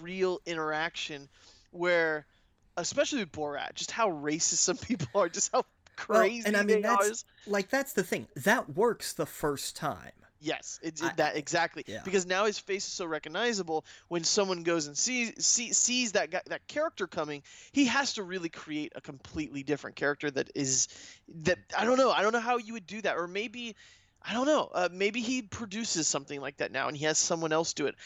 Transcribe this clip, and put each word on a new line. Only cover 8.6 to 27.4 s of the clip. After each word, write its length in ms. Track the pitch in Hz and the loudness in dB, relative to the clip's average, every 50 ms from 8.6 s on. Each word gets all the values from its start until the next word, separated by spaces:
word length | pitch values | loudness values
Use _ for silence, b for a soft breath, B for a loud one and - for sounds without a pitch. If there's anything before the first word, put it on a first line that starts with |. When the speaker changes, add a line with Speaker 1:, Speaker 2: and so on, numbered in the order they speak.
| - - 139 | 2 -2 0
Speaker 2:
works 380 | 165 220 240 202 - - - - | 2 2 2 2 0 -4 -6 -4
the 120 | - 156 | -4 -4
first 500 | - - - - 151 143 131 - - - | -4 -4 -2 -2 -2 0 -2 -4 -8 -8
time. 380 | - 160 147 110 - - - - _ - - _ _ | -4 -4 -4 -4 -6 -8 -16 -18 _ -20 -20 _ _
Speaker 1:
Yes, 380 | 147 151 147 - - - - - - | -4 -4 -4 -4 -4 -10 -12 -10 -8
it, 160 | 165 156 151 | -10 -6 -4
it, 40 | 165 | -4
Speaker 2:
I, 100 | 170 - | -2 2
Speaker 1:
that, 220 | 156 151 151 - 151 | 2 2 2 2 -2
exactly. 480 | 143 - - 170 165 165 - 160 - - | -4 0 0 2 2 0 -2 -6 -10 -8
Speaker 2:
yeah. 140 | 196 - - | -10 -10 -4
Speaker 1:
Because 220 | 190 185 196 175 | 0 0 0 2
now 180 | 180 185 190 208 | 2 2 2 2
his 160 | 220 208 - | 2 0 -2
face 260 | - - 196 202 - | -4 -4 -4 -4 -4
is 60 | - | -4
so 140 | - - 185 | -6 -6 -4
recognizable. 800 | 165 160 151 - 156 156 190 226 240 233 196 180 160 160 156 - B B B B B | -4 -4 -4 -6 -4 -4 -2 0 0 0 0 -2 -2 -2 -4 -4 B B B B B
When 160 | 170 175 165 | -2 -2 0
someone 380 | - - 214 196 190 185 175 165 | 2 2 2 2 2 2 0 0
goes 240 | 175 170 165 147 147 | 2 2 2 0 -2
and 100 | 143 139 | -2 -2
sees, 480 | - 240 254 247 233 220 - - - | 0 0 0 0 -2 -2 -2 0 2
see, 260 | - - - 240 220 | 2 2 2 0 0
sees 400 | - - - - 247 254 247 220 185 | 0 2 2 2 2 2 0 2 2
that 180 | 202 170 160 | 2 2 2
guy, 100 | 175 180 - - | -2 -4 -4 -4
that 200 | 170 147 _ - | -8 -8 _ -6
character 400 | - 294 311 330 - - 196 165 | -4 -2 -2 -2 -2 -4 -6 -6
coming, 360 | - 175 156 151 147 143 - B B B B B | -2 -4 -4 -4 -4 -8 -10 B B B B B
he 140 | B 277 285 | B 4 4
has 300 | 240 220 269 277 - - | 4 4 2 2 0 -2
to 80 | 226 196 | -4 -4
really 260 | 175 185 190 170 170 | -4 -4 -4 -4 -6
create 420 | - - - 156 151 151 151 - - | -6 -8 -10 -6 -6 -4 -4 -6 -8
a 60 | 180 | -12
completely 640 | - - 143 131 - - - 160 156 - 143 139 139 | -12 -12 -14 -14 -14 -10 -6 -6 -6 -4 -6 -6 -2
different 320 | 143 147 139 - - - | -2 -2 -2 -2 -6 -6
character 340 | - 151 143 143 - - 147 | -2 0 0 0 0 -2 -4
that 200 | 135 135 139 - - | -2 -2 -2 -2 -2
is, 360 | - 143 131 131 127 - - B B B B B B B - - 165 151 | -2 0 0 2 2 0 0 B B B B B B B -18 -10 -4 0
that, 160 | 180 180 - - - - 185 | 0 0 0 -2 -4 -2 0
I 80 | 214 | 2
don't 120 | 233 254 254 | 4 6 6
know. 140 | 269 233 | 6 6
I 120 | 180 151 190 | 6 4 4
don't 100 | 214 226 | 4 4
know 80 | 240 | 2
how 160 | 226 240 247 240 | 2 2 0 0
you 160 | 220 208 233 | 0 -4 -10
would 140 | 233 180 151 | -12 -10 -10
do 140 | 202 220 202 | -8 -4 -2
that. 120 | 185 131 | -2 0
Or 100 | 147 175 | 0 -2
maybe, 520 | 175 180 202 220 247 214 240 240 233 202 b b b b b b b b b | -4 -4 -6 -6 -6 -8 -10 -10 -10 -12 b b b b b b b b b
I 120 | b - 196 | b -6 -2
don't 120 | 240 262 | 0 2
know. 240 | 294 311 254 139 - - | 4 4 4 2 0 0
Uh, 160 | 170 180 175 | 0 0 0
maybe 300 | 175 185 196 208 208 247 | 0 0 0 0 0 0
he 220 | 226 226 262 254 220 | -2 -2 -2 -4 -4
produces 640 | 190 - - 233 202 185 220 233 196 - 175 151 - | -6 -8 -10 -8 -8 -6 -6 -4 -2 -2 0 0 0
something 340 | - 147 139 147 151 139 | 0 -2 -4 -6 -8 -8
like 160 | 139 135 139 - | -8 -8 -6 -4
that 160 | 156 - - | -4 -4 -2
now, 160 | 131 131 123 | -2 -2 -2
and 80 | 151 143 | -2 0
he 80 | 151 | 0
has 120 | 156 156 - | 2 2 2
someone 360 | - - 175 165 | 2 0 0 0